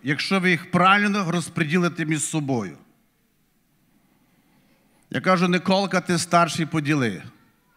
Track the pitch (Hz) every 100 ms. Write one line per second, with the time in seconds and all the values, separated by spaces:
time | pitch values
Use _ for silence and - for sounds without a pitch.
0 | 123 147 - 196 180 165 - 175 185 202
1 | 208 202 170 175 - - 156 180 175 165
2 | 156 156 - 160 139 123 95 71 _ _
3 | _ _ _ _ _ _ _ _ _ _
4 | _ _ _ _ _ _ _ _ _ _
5 | _ 131 180 185 180 175 - 190 196 185
6 | - 170 - 175 165 - 156 160 143 151
7 | 120 87 - _ _ _ _